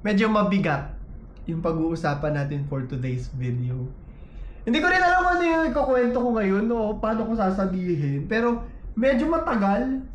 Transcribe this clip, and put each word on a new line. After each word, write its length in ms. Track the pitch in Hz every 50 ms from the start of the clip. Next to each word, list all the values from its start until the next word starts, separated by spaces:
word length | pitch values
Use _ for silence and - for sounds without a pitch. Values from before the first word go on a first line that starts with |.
| -
medyo 240 | 208 214 196 226
mabigat 720 | 214 220 214 190 175 196 196 147 160 143 135 - - - - - - - - - - - - -
yung 160 | - 165 165 160
pag-uusapan 800 | 165 165 160 160 165 165 156 - 151 143 143 151 151 151 143 143
natin 240 | 143 147 143 143
for 160 | - 143 135 131
today's 480 | 127 143 127 123 131 127 127 123 -
video. 560 | - 127 127 127 123 123 123 123 127 131 127 135 - - - - - - - - - - - - - - -
Hindi 160 | - 240 320 302
ko 80 | 359
rin 80 | 370 370
alam 240 | 370 349 359 370 359
kung 80 | 359 349 349
ano 40 | 349
yung 180 | 339 330 330 320 294
ikukwento 460 | 240 294 262 262 262 247 247 233 226 247
ko 100 | 240 247 233
ngayon 320 | 220 208 190 190 202 226 233 233
o 240 | 233 220 208 214 202
paano 240 | - 214 220 220 220
ko 160 | 220 226 226
sasabihin. 880 | 202 190 190 202 196 190 180 185 180 180 175 147 143 139 139 139 -
Pero 400 | - 214 226 233 240 - 233 - - - - - - - -
medyo 320 | 233 269 277 233 311 311
matagal. 720 | 330 330 320 339 262 220 196 196 202 226 254 269 269 269 - -